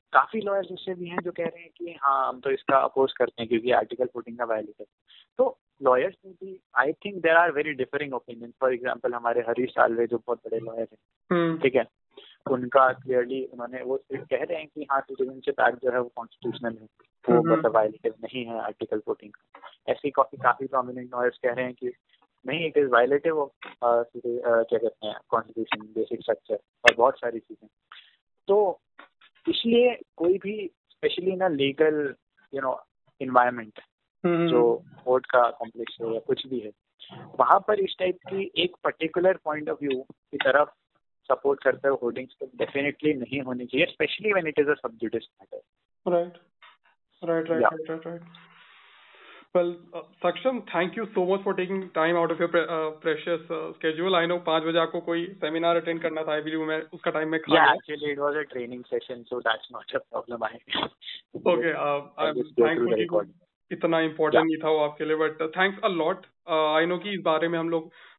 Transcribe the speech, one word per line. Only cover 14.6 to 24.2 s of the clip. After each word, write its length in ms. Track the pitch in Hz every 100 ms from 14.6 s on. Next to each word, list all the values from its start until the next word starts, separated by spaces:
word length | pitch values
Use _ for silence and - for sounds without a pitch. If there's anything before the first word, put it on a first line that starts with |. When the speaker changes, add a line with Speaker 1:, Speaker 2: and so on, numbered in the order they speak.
| 156
Speaker 1:
कि 200 | 156 143
हाँ, 100 | 139
सिटीजनशिप 540 | - 135 131 131 - -
एक्ट 240 | 120 120
जो 80 | 127
है 100 | 123
वो 100 | 123 -
constitutional 640 | 117 _ 120 110 120 113
है, 60 | 110 _ _ _ -
वो 120 | 120
Speaker 2:
हम्म। 120 | -
Speaker 1:
मतलब 220 | 113 113 110
वायलेटिव 380 | 107 110 117 110
नहीं 220 | 113 127 117
है 160 | 113
article 380 | 110 - 110 107
fourteen 300 | 113 107 104
का। 320 | - _ - - _ -
ऐसे 140 | 123 143
ही 60 |
काफी, 260 | 139 131 139
काफी 300 | 127 123 135
prominent 440 | 131 123 123 123 123
lawyers 220 | 123 -
कह 160 | 127
रहे 120 | 120 127
हैं 80 |
कि 180 | 123 123 - _ _ _ _ 131
नहीं, 240 | 156 160
it 60 | 151
is 80 | 135
violative 480 | 120 127 143 165
of, 120 | 156 139 - - -
uh, 160 | 120 117
city, 360 | 117 120